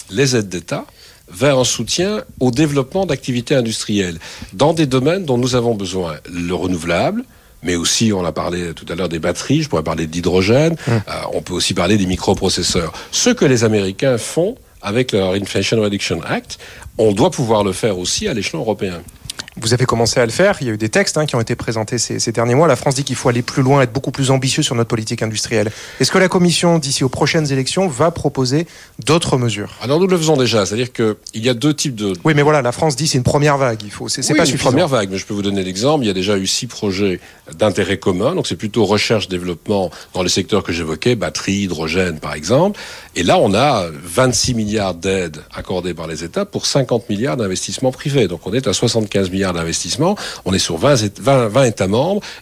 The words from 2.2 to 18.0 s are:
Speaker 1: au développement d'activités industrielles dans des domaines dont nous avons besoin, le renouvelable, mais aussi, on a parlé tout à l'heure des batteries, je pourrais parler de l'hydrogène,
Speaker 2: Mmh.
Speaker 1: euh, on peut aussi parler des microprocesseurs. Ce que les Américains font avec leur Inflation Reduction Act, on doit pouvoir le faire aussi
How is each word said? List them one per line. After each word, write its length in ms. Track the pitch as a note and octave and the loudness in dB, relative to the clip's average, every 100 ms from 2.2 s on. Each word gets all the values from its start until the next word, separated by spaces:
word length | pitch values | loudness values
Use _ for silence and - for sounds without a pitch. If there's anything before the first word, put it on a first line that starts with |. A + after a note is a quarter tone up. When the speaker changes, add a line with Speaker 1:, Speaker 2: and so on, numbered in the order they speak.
| - - | -8 -2
Speaker 1:
au 120 | B2+ | 0
développement 540 | B2 D#3 C#3+ C3 F#3+ F#3 | 2 2 2 0 0 -2
d'activités 500 | C#3 - A#2+ A#2 C#3+ | -2 -4 -4 0 2
industrielles 640 | A2+ G#2+ - G2+ F#2 E2 - - - | 2 -2 -2 0 0 -4 -12 -16 -10
dans 200 | G2 C#3+ | 0 2
des 120 | E3+ D3 | 4 2
domaines 400 | C3 C3+ F#3 E3 | 2 2 0 0
dont 120 | B2 | 0
nous 180 | B2+ B2 | 2 2
avons 200 | A#2 G#2+ | 0 0
besoin, 400 | F#2+ F#2 E2+ D2+ - | -4 -4 -4 -6 -10
le 220 | F2 F2 | -6 -4
renouvelable, 720 | F2+ F#2 F2+ E2 E2+ C#3 G#3+ C4 - - - | -2 -2 -2 0 0 0 -2 -6 -14 -20 -10
mais 120 | - F2 | -4 -2
aussi, 360 | D#2+ - A2+ | 0 2 2
on 140 | F#2+ F2 | 2 -2
a 60 | |
parlé 420 | E2 E2 F2 F2 | -4 -4 -4 -6
tout 140 | D#2+ D#2 | -10 -8
à 60 | E2 | -4
l'heure 120 | F2+ | -4
des 120 | E2 | -2
batteries, 420 | E2+ E2+ - C#3+ | -4 -4 0 0
je 80 | D3+ | 0
pourrais 140 | E2 | -2
parler 240 | D#2 D2+ D#2+ | -2 -4 -4
de 40 | |
l'hydrogène, 640 | E2 F2 F2+ F#2+ B2+ E3 D#3+ - | -4 0 2 4 4 4 0 0
Speaker 2:
Mmh. 40 | |
Speaker 1:
euh, 100 | A2+ G2+ E2 D#2+ | -2 -2 -6 -6
on 80 | F2+ | -6
peut 100 | D#2+ | -6
aussi 220 | F2 - F#2+ | -4 -2 0
parler 200 | F2 G#2+ | 2 2
des 100 | F#2 | 2
microprocesseurs. 840 | F2+ - F#2 F#2+ - E2+ F#2 D#2+ - - | 0 0 0 0 0 0 -2 -2 -6 -6
Ce 180 | - B3 | 0 2
que 160 | A#3+ D#3+ | 4 4
les 180 | B2 | 4
Américains 540 | A2+ G#2+ F#2+ F#2+ C3+ A#2 | 4 2 0 0 0 0
font 380 | - - F#3 C4 - - | -2 -2 -2 -2 -14 -12
avec 300 | G2+ A2+ B2+ | -4 -2 0
leur 220 | G#2 F#2+ G2 | 2 2 0
Inflation 440 | F#2+ G2+ G2+ A2+ | -2 -2 0 2
Reduction 420 | G#2 G2+ - E2+ - | 2 0 -2 -4 -4
Act, 300 | F#3+ - - - - - - | -6 -8 -14 -18 -18 -10 2
on 140 | A2 | 2
doit 180 | G2 E3+ | 4 2
pouvoir 340 | - A2+ A2 | 2 2 2
le 80 | G2+ | 2
faire 280 | F#2 A#2 | 0 0
aussi 280 | F2+ | 0